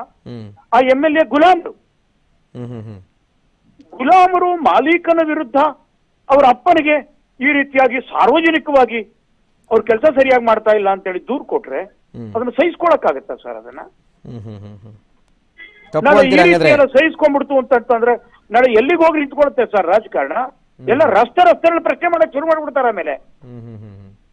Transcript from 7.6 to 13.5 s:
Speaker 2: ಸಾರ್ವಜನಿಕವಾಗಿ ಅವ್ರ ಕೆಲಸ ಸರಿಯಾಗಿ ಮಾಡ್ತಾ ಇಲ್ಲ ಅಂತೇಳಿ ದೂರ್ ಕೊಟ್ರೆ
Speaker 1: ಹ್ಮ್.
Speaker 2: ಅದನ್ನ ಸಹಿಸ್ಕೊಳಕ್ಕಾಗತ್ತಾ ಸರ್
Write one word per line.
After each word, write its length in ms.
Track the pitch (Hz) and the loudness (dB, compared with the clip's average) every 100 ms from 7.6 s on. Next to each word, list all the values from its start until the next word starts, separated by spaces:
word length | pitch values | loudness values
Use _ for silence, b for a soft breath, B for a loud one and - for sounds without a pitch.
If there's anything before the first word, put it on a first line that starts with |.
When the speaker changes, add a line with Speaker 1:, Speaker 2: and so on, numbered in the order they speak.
| 277 269 262 247 | -2 0 0 -2
Speaker 2:
ಸಾರ್ವಜನಿಕವಾಗಿ 1000 | - - 190 302 330 320 - 277 254 233 214 _ _ _ _ _ - | -6 0 2 2 0 -2 0 2 2 -2 -12 _ _ _ _ _ -4
ಅವ್ರ 120 | 220 | -2
ಕೆಲಸ 180 | 220 220 | 0 0
ಸರಿಯಾಗಿ 440 | 311 277 269 254 | 2 2 2 2
ಮಾಡ್ತಾ 260 | 233 220 220 | 2 0 2
ಇಲ್ಲ 200 | 214 196 | 0 0
ಅಂತೇಳಿ 300 | 190 190 180 | -4 -6 -8
ದೂರ್ 240 | 156 262 | -8 -10
ಕೊಟ್ರೆ 400 | - 151 127 135 | -6 -8 -6 -10
Speaker 1:
ಹ್ಮ್. 500 | 190 _ _ 123 113 | -12 _ _ -18 -12
Speaker 2:
ಅದನ್ನ 160 | 104 247 | -8 -6
ಸಹಿಸ್ಕೊಳಕ್ಕಾಗತ್ತಾ 840 | 240 339 - 339 302 190 135 - | -2 -2 -2 -2 0 -2 -4 -8
ಸರ್ 220 | 123 123 | -16 -16